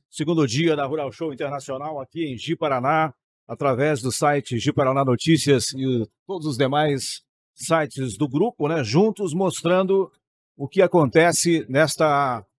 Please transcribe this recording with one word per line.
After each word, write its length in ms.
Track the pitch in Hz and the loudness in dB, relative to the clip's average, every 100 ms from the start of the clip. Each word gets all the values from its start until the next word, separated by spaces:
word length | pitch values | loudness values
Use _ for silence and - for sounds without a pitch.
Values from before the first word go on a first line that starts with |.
| _ | _
segundo 380 | - 156 165 135 | -8 -2 0 0
dia 280 | 127 165 | 0 0
da 120 | 151 135 | 0 -2
Rural 260 | 156 135 | -4 -6
Show 180 | - 160 | -6 -8
Internacional 720 | 131 143 143 143 135 151 147 | -6 -8 -8 -8 -8 -8 -10
aqui 240 | 131 160 | -10 -8
em 140 | 156 117 | -8 -8
Ji-Paraná, 760 | 143 175 156 127 131 160 156 - _ _ - | -6 -4 -2 0 2 0 0 -6 _ _ -16
através 540 | 120 143 123 151 143 | -4 0 2 0 0
do 100 | 123 | -2
site 480 | - 147 147 - 120 | 0 0 0 -2 -4
Ji-Paraná 460 | 147 147 131 135 | -2 0 2 2
Notícias 720 | 135 120 160 160 143 131 - | 2 2 4 4 4 2 2
e 340 | 131 131 120 104 _ - | -4 -2 -2 -4 _ -10
todos 200 | 190 151 | -8 -6
os 100 | 120 | -2
demais 640 | 131 147 151 135 - - - _ _ | 0 2 0 -2 -6 -12 -16 _ _
sites 600 | _ - 160 151 135 127 92 | _ -2 -2 -2 -6 -8 -4
do 100 | 147 | -2
grupo, 400 | 143 233 - 147 | 0 -2 -2 -2
né, 160 | 160 | -2
juntos 520 | 110 143 220 208 190 | 0 2 2 0 -6
mostrando 760 | 165 190 - 170 185 190 196 180 _ _ _ _ - | -2 -2 -2 0 0 2 0 -2 _ _ _ _ -14
o 100 | 139 | -4
que 140 | 185 | 2
acontece 840 | 180 175 135 160 170 156 170 160 - | 4 4 4 4 4 2 0 0 0
nesta 760 | 131 156 - 156 143 135 117 - | 0 0 2 0 2 0 -4 -10